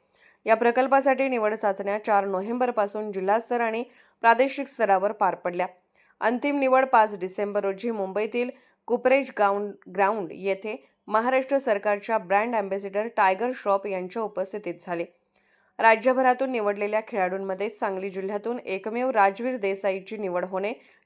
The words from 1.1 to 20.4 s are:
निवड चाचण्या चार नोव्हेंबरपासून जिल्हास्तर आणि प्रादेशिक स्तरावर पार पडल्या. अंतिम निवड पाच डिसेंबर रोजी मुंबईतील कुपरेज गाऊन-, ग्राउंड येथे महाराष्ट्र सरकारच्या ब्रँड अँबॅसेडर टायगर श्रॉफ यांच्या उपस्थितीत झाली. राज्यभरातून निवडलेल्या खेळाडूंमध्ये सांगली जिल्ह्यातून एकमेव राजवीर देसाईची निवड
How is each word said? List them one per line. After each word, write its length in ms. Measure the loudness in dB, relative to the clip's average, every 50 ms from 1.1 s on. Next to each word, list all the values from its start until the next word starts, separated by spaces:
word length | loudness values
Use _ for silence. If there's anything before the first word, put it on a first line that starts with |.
| 2 2 2
निवड 280 | 0 0 0 0 0 -2
चाचण्या 420 | 0 0 -2 -2 0 -2 -4 -4 -2 0
चार 200 | 2 2 2 2
नोव्हेंबरपासून 840 | 0 -2 -4 -2 -4 -2 -2 -2 0 0 0 -2 -2 -4 -6 -8 -6
जिल्हास्तर 500 | -6 -4 0 2 2 0 0 -2 -2 -2
आणि 220 | -2 -2 -2 -4 -6 -8 _ _ _ _ _ _
प्रादेशिक 460 | 4 4 6 6 4 0 0 -4 -8
स्तरावर 440 | -8 -2 0 2 4 4 4 2 0
पार 240 | 0 0 0 0 0
पडल्या. 320 | -2 -6 -6 -4 -2 -4 -4 -6 _ _ _ _ _ _ _ _ _
अंतिम 400 | 0 0 0 0 0 -2 0 0
निवड 260 | 2 4 4 4 4
पाच 340 | 6 6 4 4 4 0 -6
डिसेंबर 440 | -8 -8 -4 -4 -6 -2 -2 -2 -2
रोजी 280 | -2 -4 -4 -6 -6
मुंबईतील 580 | -4 -4 -6 -4 -2 -4 -4 -2 -2 -2 -4 -4 -6 -12 _ _ _ _ _
कुपरेज 460 | -2 -2 0 4 4 4 4 4 0 0 2
गाऊन-, 520 | 2 2 2 0 -4 -6 -10 -14 _ -8 0
ग्राउंड 340 | 2 2 2 2 0 -4 -8
येथे 560 | -10 -6 -4 -2 -2 -2 -4 -10 -10 -12 -14 _ _ _ _
महाराष्ट्र 500 | 0 0 2 2 4 2 2 2 2 0
सरकारच्या 600 | 0 2 0 0 0 0 0 -2 -2 -2 -2 -2
ब्रँड 380 | -2 0 2 2 2 2 2 -2
अँबॅसेडर 520 | -2 -2 -2 -4 -6 -6 -4 -4 -4 -4 -2 0
टायगर 340 | 2 2 2 2 0 -2 -4 -6
श्रॉफ 320 | -4 0 0 0 0 0
यांच्या 360 | -4 -6 -6 -6 -6 -6 -6
उपस्थितीत 520 | -6 -6 -4 -6 -6 -6 -8 -8 -8 -8 -10 -10
झाली. 220 | -10 -8 -6 -6 -6 -8 _ _ _ _ _ _ _ _ _ _ _ _ _ 4
राज्यभरातून 720 | 6 6 6 6 4 2 2 4 4 2 2 2 0 -2
निवडलेल्या 500 | -2 -2 -2 -2 -2 -2 -2 -2 -2 -4 -4
खेळाडूंमध्ये 640 | -4 -2 -2 -2 0 -2 -4 -6 -6 -4 -4 -4 -6
सांगली 400 | -4 -6 -6 -4 -4 -6 -8 -8
जिल्ह्यातून 500 | -8 -8 -6 -6 -6 -6 -6 -6 -8 -6 -6
एकमेव 440 | -6 -8 -6 -6 -6 -4 -2 -2 0
राजवीर 480 | 2 4 4 4 2 0 -4 -6 -4
देसाईची 600 | -2 -2 -4 -4 -2 -2 -2 -2 -4 -8 -10 -10
निवड 280 | -8 -6 -4 -4 -4